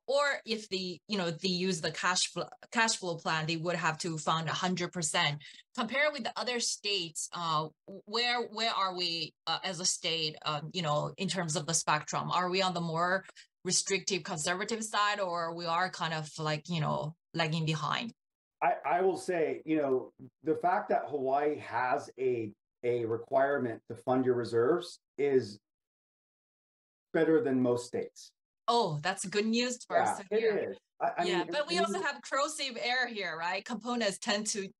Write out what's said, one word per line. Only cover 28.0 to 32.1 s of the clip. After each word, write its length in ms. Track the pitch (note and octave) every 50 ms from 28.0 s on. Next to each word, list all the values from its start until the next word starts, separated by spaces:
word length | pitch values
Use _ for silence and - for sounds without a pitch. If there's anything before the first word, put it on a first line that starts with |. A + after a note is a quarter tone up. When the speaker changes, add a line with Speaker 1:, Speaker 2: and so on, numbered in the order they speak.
| - - - - - - _ _ _ _ _ _ _ -
Speaker 1:
Oh, 320 | A#3+ A#3+ A3+ F3 D3+ D3
that's 240 | D3+ F3+ G3 - -
good 200 | F#3 E3 G#3 G#3+
news 380 | A3 A3+ A#3 B3 B3+ A#3+ - -
for 160 | - F3+ -
us 180 | - - - -
Speaker 2:
Yeah, 180 | G3+ F#3+ G3+ A3+
Speaker 1:
to 40 |
hear. 160 | A3+ A3 G#3 E3
Speaker 2:
it 120 | B2 -
is. 80 | - - - _ _ -
I, 40 | D3+
I 180 | F3 - - F3
Speaker 1:
Yeah, 140 | F3+ F4+ -
Speaker 2:
mean, 80 | E3 E3+
Speaker 1:
but 160 | F3 D4 D4 -
we 100 | F4 F4
Speaker 2:
and 80 | F4
Speaker 1:
also 160 | E4 - F#4+
have 200 | F4+ C#4+